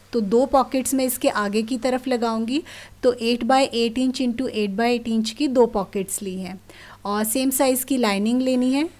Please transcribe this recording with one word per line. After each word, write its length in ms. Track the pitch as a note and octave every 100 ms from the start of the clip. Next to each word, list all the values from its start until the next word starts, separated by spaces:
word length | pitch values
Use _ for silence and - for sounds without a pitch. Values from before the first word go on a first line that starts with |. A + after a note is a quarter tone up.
| _
तो 80 | A#3+
दो 260 | G3+ A#3 C4+
पॉकेट्स 480 | C#4 A#3 C4+ B3+
मैं 100 | C4+
इसके 240 | B3+ - F#3+
आगे 340 | - G3+ G#3
की 160 | A3 C4
तरफ 300 | C4 B3+ C4
लगाऊंगी। 540 | B3 A3+ A3+ A3+ C#4 - - - -
तो 100 | B3+
एट 320 | B3 A#3 A#3+
by 160 | A#3+ C4 C#4
एट 240 | A#3 A#3 A3+
इंच 240 | C4 B3+
into 260 | B3+ A#3 C4
एट 220 | G#3+ G#3
by 140 | F#3+
एट 240 | A#3 A#3+ A#3
इंच 220 | A3+ A3
की 180 | - D4
दो 180 | B3+ A#3
पॉकेट्स 560 | A3 F3+ G3+ F#3+ -
ली 180 | G3 F#3
हैं 200 | G3 F#3+ - - - -
और 200 | G3 G#3
सेम 260 | G#3+ C4 C4
साइज़ 340 | C4 C4+ B3+
की 120 | - C4+
लाइनिंग 440 | A3 G3 G#3+ B3
लेनी 300 | C4 B3+ B3+
है, 160 | C4+ E4